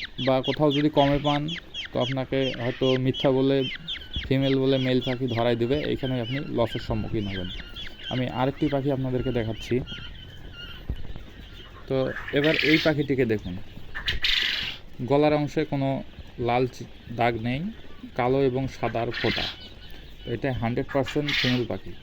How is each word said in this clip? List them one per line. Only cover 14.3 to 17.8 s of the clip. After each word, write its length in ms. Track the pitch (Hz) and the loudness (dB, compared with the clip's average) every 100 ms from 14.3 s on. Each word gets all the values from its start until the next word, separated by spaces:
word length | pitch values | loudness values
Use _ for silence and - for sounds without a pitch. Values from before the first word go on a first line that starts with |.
| - - - - - - - | 2 0 -2 -4 -8 -12 -6
গলার 360 | 123 143 151 | 2 4 6
অংশে 280 | 147 143 160 | 4 2 -2
কোনো 240 | 151 139 135 135 - - - - | -2 0 0 -2 -6 -14 -14 -4
লাল 260 | 120 120 127 | 2 2 2
চি-, 180 | - 175 - - | -2 -12 -14 -10
দাগ 240 | 120 120 113 | 2 2 2
নেই, 180 | 120 131 196 - | -2 -2 -4 -8